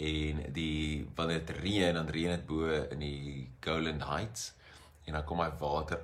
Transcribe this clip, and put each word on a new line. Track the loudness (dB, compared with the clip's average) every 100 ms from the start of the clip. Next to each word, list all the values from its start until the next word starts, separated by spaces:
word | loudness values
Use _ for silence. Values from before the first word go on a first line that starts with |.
En | 0 2 2 0 -2
die, | -2 0 2 0 0 -2 -2
wanneer | 0 0 -2
dit | -2
reën, | 0 4 4
dan | 4 0
reën | 0 2 2
dit | 0
bo | 0 2
in | 2 0 -2
die | -4 -4 -4 -6 -8 -6
Golan | -2 0 0 0
Heights. | -2 -2 -2 -6 -8 -10 -20 -20 -20 -16 -6
En |
dan | -4 0
kom | 2
hy | 0 0
water | 0 2 0 -2